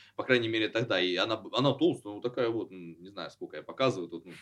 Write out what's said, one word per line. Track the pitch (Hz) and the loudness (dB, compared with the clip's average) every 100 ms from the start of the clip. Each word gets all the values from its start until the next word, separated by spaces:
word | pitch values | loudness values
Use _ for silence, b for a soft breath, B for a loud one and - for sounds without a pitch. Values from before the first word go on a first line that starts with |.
| b - | b -8
по | |
крайней | - 123 113 | 4 4 4
мере, | 110 107 | 0 0
тогда. | - - 95 | 0 2 2
И | 92 90 | 2 2
она | 107 104 | 0 -2
б-, | 107 113 | -2 2
она | 139 | 2
толстая, | 131 165 - 104 | 4 2 2 -6
ну, | 104 | -6
такая | 123 127 117 | -4 0 0
вот, | 113 92 | 0 -4
ну, | 92 85 80 | -10 -12 -14
не | 92 | -16
знаю, | 98 78 | -10 -12
сколько | - 87 76 | -10 -12 -12
я | |
показываю, | 76 85 135 95 85 | -10 2 2 2 -6
тут, | 85 | -10
ну, | 92 87 | -12 -18